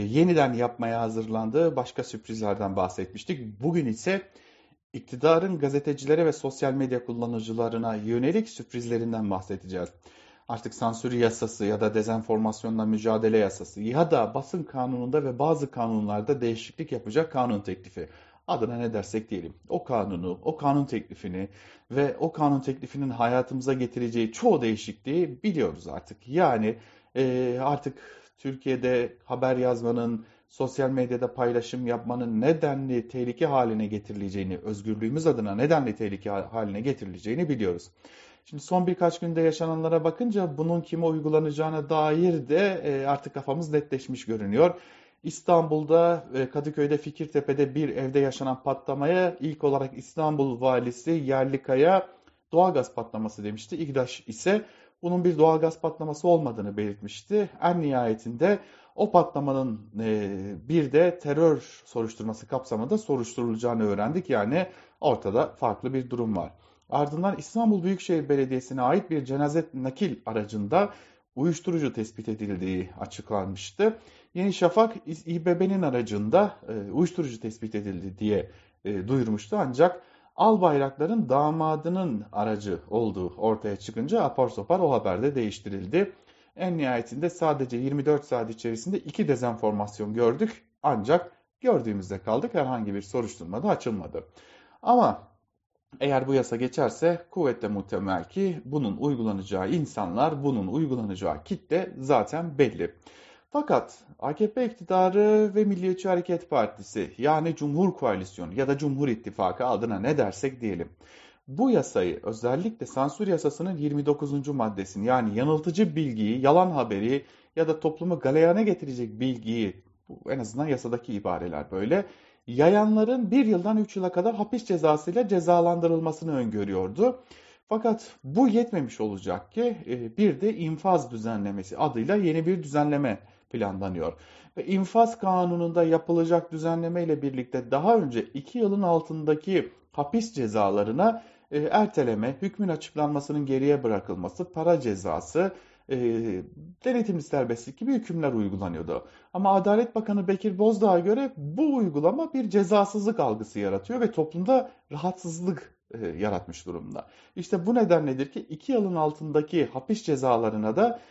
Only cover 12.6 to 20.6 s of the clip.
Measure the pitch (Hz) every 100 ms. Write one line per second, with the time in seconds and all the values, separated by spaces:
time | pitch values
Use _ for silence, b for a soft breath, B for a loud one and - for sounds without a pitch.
12.6 | 113 113 107 107 110 110 110 110 98 -
13.6 | 95 101 110 139 165 147 107 135 139 180
14.6 | 151 131 127 123 123 147 135 120 151 151
15.6 | 139 127 113 110 104 104 107 135 117 113
16.6 | - - 156 123 - 123 160 135 123 104
17.6 | 95 87 - - 78 b b b - 151
18.6 | 113 120 117 107 98 110 110 95 82 -
19.6 | - 180 - 120 98 87 90 90 - 156